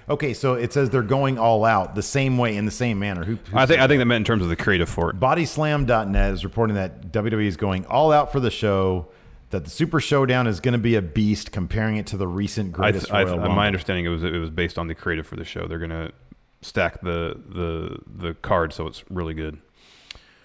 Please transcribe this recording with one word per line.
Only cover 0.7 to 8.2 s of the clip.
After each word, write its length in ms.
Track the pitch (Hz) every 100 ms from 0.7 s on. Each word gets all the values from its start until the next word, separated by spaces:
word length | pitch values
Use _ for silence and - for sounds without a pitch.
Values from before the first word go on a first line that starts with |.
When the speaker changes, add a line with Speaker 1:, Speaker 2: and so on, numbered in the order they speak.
Speaker 1:
says 160 | 143 131
they're 120 | 127
going 380 | 104 135 135 127
all 240 | 113 110
out 320 | 113 104 92 98
the 80 |
same 340 | - 143 135 127
way, 200 | 117 104
in 80 | 107
the 60 |
same 280 | - 123 98
manner. 240 | 101 90
Who, 120 | 90 113
who 200 | - 107
Speaker 2:
I 80 | 131
think, 120 | 156
Speaker 1:
said 20 |
Speaker 2:
I 80 | 131
think 20 |
Speaker 1:
that? 80 | 143
Speaker 2:
that 60 | 120
meant 160 | 117
in 40 | 107
terms 180 | 113
of 60 | 87
the 80 | 82
creative 320 | - 92 82
for 200 | - 85
it. 60 | 92
Speaker 1:
Bodyslam 640 | 127 165 160 147 151 147 123
dot 220 | 113 101
net 240 | 101 101
is 100 | 95
reporting 320 | 98 117 113 101
that 360 | 92 - 95
W 160 | 113 107
W 160 | 110 104
E 20 |
is 80 | 87
going 300 | 101 92 -
all 260 | 123 156
out 220 | 147